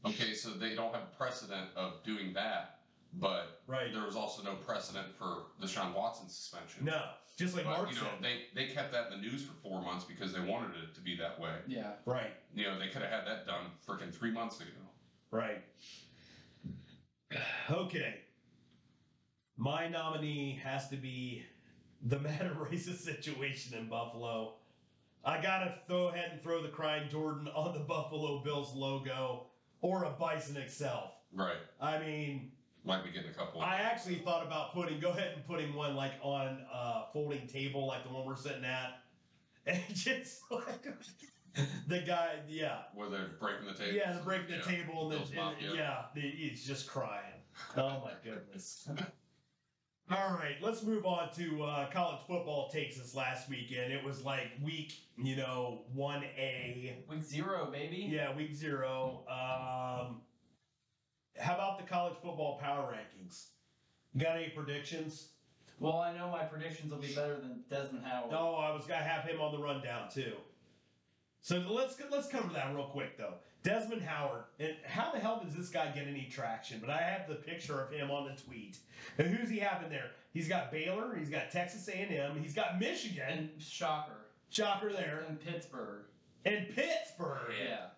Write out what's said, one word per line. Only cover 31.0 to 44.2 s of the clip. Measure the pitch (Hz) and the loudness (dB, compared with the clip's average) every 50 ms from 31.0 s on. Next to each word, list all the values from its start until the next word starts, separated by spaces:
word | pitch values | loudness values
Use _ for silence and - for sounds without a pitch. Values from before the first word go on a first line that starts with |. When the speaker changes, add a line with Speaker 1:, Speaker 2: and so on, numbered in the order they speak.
| - - - - _ _ | -2 -6 -10 -14 _ _
Speaker 1:
Right. | 92 92 92 90 - - - - - - | -2 0 2 2 2 0 -4 -10 -8 -2
Speaker 2:
I | - 147 156 156 | 0 2 2 2
mean, | 156 156 151 151 151 143 139 135 113 - - - - _ _ - - | 2 0 0 0 0 0 0 -2 -4 -6 -12 -18 -20 _ _ -8 -2
Speaker 1:
Might | 98 92 95 92 | 0 0 0 0
be | 90 | -2
getting | 87 90 80 80 | -4 -6 -6 -6
a | - | -4
couple. | - - - - 165 | -4 -4 -4 -2 0
Speaker 2:
I | 175 175 190 | 2 4 4
actually | 190 208 226 233 226 - 185 180 | 4 6 4 4 2 2 0 0
thought | 160 - 180 170 - - | 0 4 4 4 4 4
about | 147 156 151 151 - - | 2 0 0 0 0 0
putting, | 180 175 156 151 147 | 0 2 2 2 4
go | 160 180 | 4 4
ahead | 175 185 196 175 160 | 4 4 2 0 0
and | 147 131 | -4 -4
putting | - 170 160 151 147 143 | -2 0 0 0 0 0
one, | 147 147 143 139 | 2 2 2 2
like, | 135 135 135 135 - - | 2 2 2 0 0 0
on | 143 139 139 135 131 131 135 131 - - | 2 4 4 4 2 0 -4 -6 -6 -2
a | 123 120 120 117 113 - - - | 0 0 2 2 0 0 0 0
folding | 147 147 147 143 131 120 123 | 0 2 2 0 0 -2 -4
table, | - 135 135 139 135 139 135 135 | -2 0 0 2 2 2 2 2
like | 131 123 127 | 0 0 -2
the | 131 | -4
one | 131 131 131 | -4 -2 -2
we're | 135 135 | -2 -2
sitting | 123 - 147 139 131 127 | -2 -2 -4 -2 -2 0
at. | 127 131 127 127 123 - - - | 0 0 0 0 -2 -6 -8 -16
<laughs> | - - - _ _ - - _ _ _ - _ - | -20 -20 -20 _ _ -20 -20 _ _ _ -6 _ 2
And | 170 185 - - 208 | 2 2 2 0 -2
just, | - - 254 262 254 - - - - - - | 0 2 4 2 2 0 -6 -10 -12 -6 -2
like, | 240 240 - - 269 - - 285 - - - - - - - - - _ _ - - - 139 135 - - - 143 | -2 -2 0 -2 -6 -6 -6 -8 -8 -8 -10 -16 -16 -16 -20 -20 -20 _ _ -6 2 2 2 2 2 -2 0 2
the | 170 180 | 2 2
guy, | 175 175 175 170 170 165 151 147 147 147 | 4 4 4 6 6 4 2 -2 -4 -4
yeah. | 156 160 156 143 - - - - 98 | -2 0 0 0 0 -2 -6 -10 -8
Speaker 1:
Where | 101 104 98 | -6 -4 -2
they're | 98 98 92 82 80 - | -2 -2 -2 -4 -4 -2
breaking | 110 101 101 101 - 101 | -2 -2 -2 -2 -4 -6
the | 95 | -6
table. | - 104 101 202 | -2 0 2 4
Speaker 2:
Yeah, | 202 202 185 175 | 4 4 4 2
they're | 170 | 0